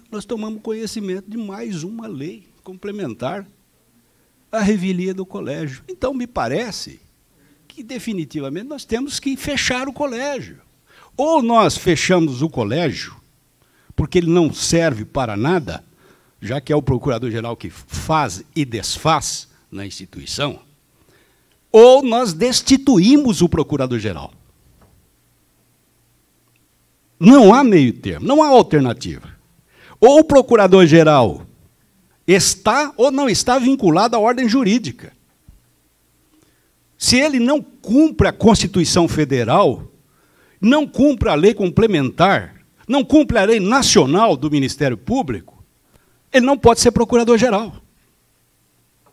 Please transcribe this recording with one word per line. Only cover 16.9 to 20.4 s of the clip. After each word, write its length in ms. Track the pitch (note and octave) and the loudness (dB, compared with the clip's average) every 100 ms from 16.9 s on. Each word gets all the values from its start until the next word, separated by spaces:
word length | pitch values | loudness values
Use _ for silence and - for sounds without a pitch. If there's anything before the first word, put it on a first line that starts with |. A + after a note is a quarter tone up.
| B2+ C#3+ A2+ B2 A2+ A#2 A#2 | -4 -4 -6 -6 -8 -10 -12
que 140 | F2+ | -16
faz 720 | - - - - D#3 B2+ F2 - D#3+ | -20 -16 -12 -4 -4 -4 -8 -10 -8
e 80 | |
desfaz 840 | C3+ A2 - - D#3 D3+ - - - _ _ | -6 -8 -10 -6 -2 -2 -4 -12 -16 _ _
na 120 | G2 | -16
instituição, 760 | G2 - F#2 - - - | -16 -16 -20 -18 -14 -8